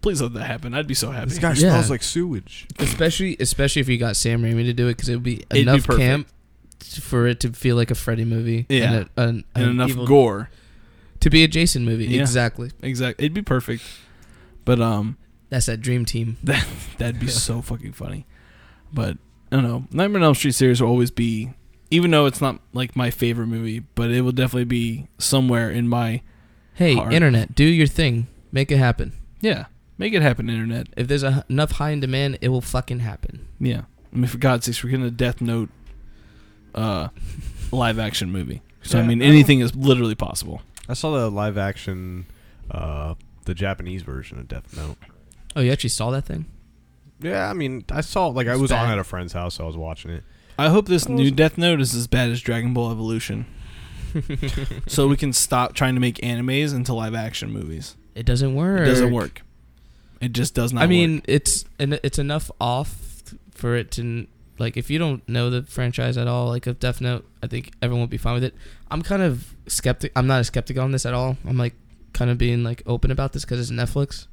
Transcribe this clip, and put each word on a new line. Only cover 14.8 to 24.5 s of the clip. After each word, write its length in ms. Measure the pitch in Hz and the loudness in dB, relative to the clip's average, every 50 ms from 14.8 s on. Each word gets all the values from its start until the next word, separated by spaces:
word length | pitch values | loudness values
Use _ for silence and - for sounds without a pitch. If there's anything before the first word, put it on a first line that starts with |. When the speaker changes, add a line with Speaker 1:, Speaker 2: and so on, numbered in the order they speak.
| 117 113 113 104 104 110 135 - - _ _ _ _ _ | 4 2 2 0 -2 -4 -6 -8 -14 _ _ _ _ _
Speaker 3:
That's 160 | - 127 120 | -2 0 0
that 160 | - 117 113 | 0 -2 -4
dream 240 | 110 123 123 123 117 | -2 -2 -2 -2 -2
team. 320 | - - 117 117 113 113 - | -2 -4 -4 -4 -4 -6 -4
Speaker 1:
<laughs> 40 | - | -2
That, 220 | 131 131 123 - - - - - - - - | -2 0 0 -2 -4 -6 -12 -14 -16 -8 -6
that'd 200 | 120 120 117 - | -4 -4 -4 -4
be 60 | 120 | -4
Speaker 3:
Yeah. 60 | 117 | -2
Speaker 1:
so 320 | - - - - 117 120 117 | -2 -2 -2 -2 -4 -4 -4
fucking 300 | - 120 113 - 107 - | -6 -8 -8 -8 -14 -14
funny. 340 | - - - 95 98 - _ - - - - - - - - - _ _ - 151 | -12 -12 -10 -10 -12 -14 _ -20 -20 -20 -20 -20 -20 -20 -20 -20 _ _ -10 -6
But, 240 | 131 117 - - - - _ _ _ _ - | -4 -4 -4 -6 -8 -14 _ _ _ _ 0
I 40 | - | 0
don't 80 | 135 131 | 2 2
know. 240 | 120 117 127 131 - | 2 -2 -4 -6 -6
Nightmare 280 | - 139 185 202 208 196 | -2 -2 0 0 2 4
on 40 | 170 | 6
Elm 100 | 156 143 | 6 6
Street 160 | - - 147 120 | 4 2 0 2
series 260 | - 135 127 123 120 | 4 4 4 6 4
will 100 | 127 113 | 4 2
always 200 | 120 123 120 123 | 4 2 2 2
be, 400 | - - 120 117 113 110 107 120 - - - - - - - - | 0 -2 0 0 0 -4 -6 -8 -10 -16 -20 -20 -20 -20 -4 2
even 220 | 165 170 175 175 | 2 4 4 6
though 160 | 160 151 147 | 6 6 4
it's 120 | 139 127 - | 4 2 0
not, 220 | 147 135 120 - _ _ | -2 -2 -2 -6 _ _
like, 240 | - 120 127 120 - | -6 -6 -6 -4 -2
my 140 | 127 123 120 | -2 -2 -2
favorite 380 | 113 - 123 117 117 120 113 | 0 0 0 0 0 0 -2
movie, 320 | 113 117 113 113 113 110 120 - - _ | -4 -4 -4 -4 -6 -6 -8 -10 -8 _
but 160 | - 120 120 | -2 0 2
it 100 | 120 123 | 2 2
will 100 | 127 127 | 2 2
definitely 340 | 123 127 131 123 | 2 2 0 0